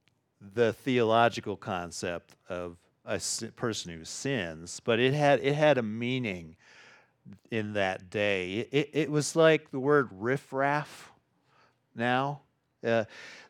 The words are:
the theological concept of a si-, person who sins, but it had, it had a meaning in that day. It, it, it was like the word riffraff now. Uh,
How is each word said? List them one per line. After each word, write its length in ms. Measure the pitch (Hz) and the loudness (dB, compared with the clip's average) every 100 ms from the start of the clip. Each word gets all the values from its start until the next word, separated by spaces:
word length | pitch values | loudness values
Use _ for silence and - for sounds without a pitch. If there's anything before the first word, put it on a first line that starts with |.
| _ _ _ _ 101 | _ _ _ _ -6
the 200 | 98 117 | 2 2
theological 800 | - - 123 110 113 117 107 110 98 | 2 0 2 4 6 4 2 -6 -8
concept 800 | - 92 87 82 95 85 - - - | -6 -6 -6 -8 -6 -8 -10 -20 -12
of 280 | 90 90 85 _ _ - | -10 -10 -12 _ _ -8
a 140 | 104 | -6
si-, 280 | - - 113 | -4 -6 -8
person 440 | - 123 107 85 | -6 -4 -4 -8
who 140 | 82 80 | -12 -12
sins, 720 | - 135 135 85 80 85 - | -8 -4 -4 -4 -8 -12 -8
but 200 | - 113 | 0 2
it 140 | 131 | 2
had, 260 | 147 147 139 | 4 4 4
it 160 | 135 147 | 2 2
had 220 | 151 131 | 4 4
a 60 | |
meaning 720 | 110 110 120 131 120 92 80 82 _ - - - _ _ - 98 - | 0 -4 -4 -2 -4 -6 -10 -20 _ -20 -20 -20 _ _ -20 -20 -8
in 240 | 113 104 | -4 -2
that 360 | 104 95 95 92 | 0 0 -2 -6
day. 440 | 107 104 95 90 | -2 0 0 -2
It, 160 | 98 117 | -4 -2
it, 180 | 139 151 | -2 0
it 180 | 143 156 | -2 0
was 240 | 151 139 165 | 0 0 4
like 360 | 160 156 - | 6 6 0
the 80 | 139 | -4
word 300 | 131 147 117 | 2 2 2
riffraff 1000 | 95 110 135 - 135 139 147 147 - - _ _ _ _ _ _ _ _ - | -2 -2 -2 -4 -2 0 0 -4 -12 -20 _ _ _ _ _ _ _ _ -4
now. 460 | 120 127 139 143 _ _ _ _ 117 | 0 0 0 -6 _ _ _ _ 0
Uh, 200 | 117 107 - - - - | 2 0 -6 -18 -20 -20